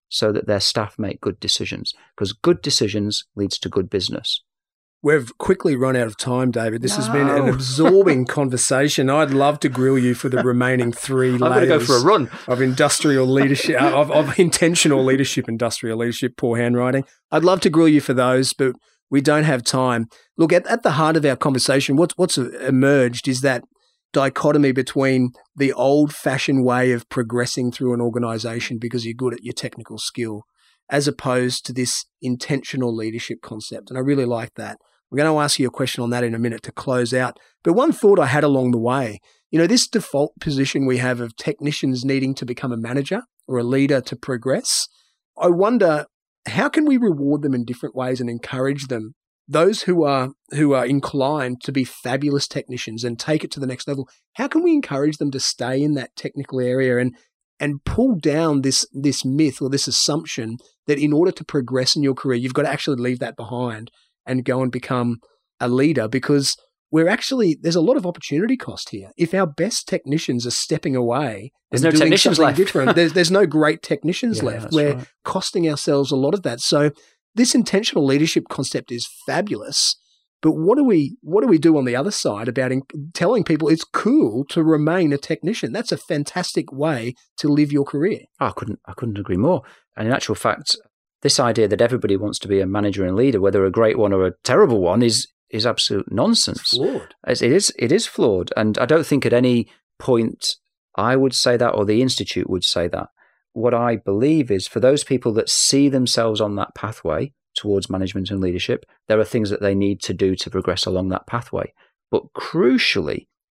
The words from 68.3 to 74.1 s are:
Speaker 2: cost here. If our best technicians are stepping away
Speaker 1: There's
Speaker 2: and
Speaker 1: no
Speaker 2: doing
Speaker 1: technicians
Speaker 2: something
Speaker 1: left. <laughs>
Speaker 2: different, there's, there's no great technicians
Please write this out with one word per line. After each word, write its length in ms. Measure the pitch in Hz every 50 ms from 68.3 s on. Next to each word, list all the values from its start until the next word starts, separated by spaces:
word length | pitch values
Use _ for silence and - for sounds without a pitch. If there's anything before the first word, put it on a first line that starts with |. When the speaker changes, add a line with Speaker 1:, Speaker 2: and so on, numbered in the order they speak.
| 139 151 202 233 269
Speaker 2:
cost 340 | 254 - - 95 - - -
here. 200 | - 101 95 98 - -
If 160 | 170 165 -
our 140 | 190 190 160
best 400 | 143 - 165 220 - - - -
technicians 580 | 196 - - 131 135 160 - - 131 120 120
are 60 | 123
stepping 420 | - - - - 160 151 - 156 131
away 560 | 127 123 117 117 135 151 123 110 95 104 131 - _ _ _
Speaker 1:
There's 100 | - 131
Speaker 2:
and 40 | 139
Speaker 1:
no 40 | 165
Speaker 2:
doing 100 | 151 -
Speaker 1:
technicians 340 | - 165 151 - - - 180
Speaker 2:
something 100 | 151 156
Speaker 1:
left. 100 | 135 135
<laughs> 80 | 151 196
Speaker 2:
different, 300 | - - 156 135 233 180
there's, 200 | 165 170 160 147
there's 180 | 185 175 160
no 140 | 185 202 208
great 360 | 156 139 151 151 151 156 -
technicians 560 | - - 156 - - 160